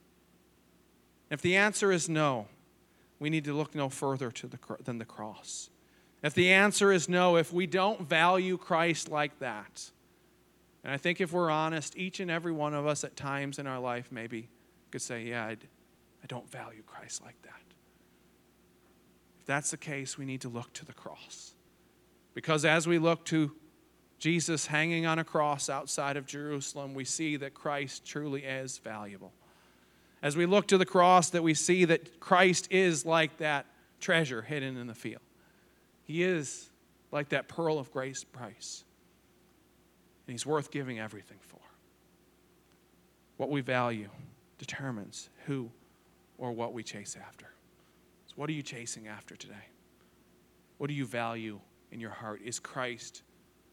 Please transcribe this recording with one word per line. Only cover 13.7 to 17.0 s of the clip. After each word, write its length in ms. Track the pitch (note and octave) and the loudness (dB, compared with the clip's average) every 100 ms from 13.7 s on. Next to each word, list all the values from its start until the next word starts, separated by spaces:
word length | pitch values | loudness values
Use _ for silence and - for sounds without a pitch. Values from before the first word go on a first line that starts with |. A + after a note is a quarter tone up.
| C3 | -6
life 320 | B2 A#2+ A#2+ | -4 -4 -6
maybe 360 | A#2+ A2+ A#2 A#2+ _ _ _ - | -10 -8 -10 -12 _ _ _ -12
could 100 | B2 | -10
say, 220 | - A#2+ | -8 -8
"Yeah, 240 | A#2 A#2+ A2 | -6 -6 -6
I 80 | A2 | -8
d-, 120 | - _ _ _ _ _ | -14 _ _ _ _ _
I 40 | - | -12
don't 220 | B2+ - | -12 -12
value 340 | B2+ A2+ A2 | -14 -14 -18
Christ 400 | - - | -20 -18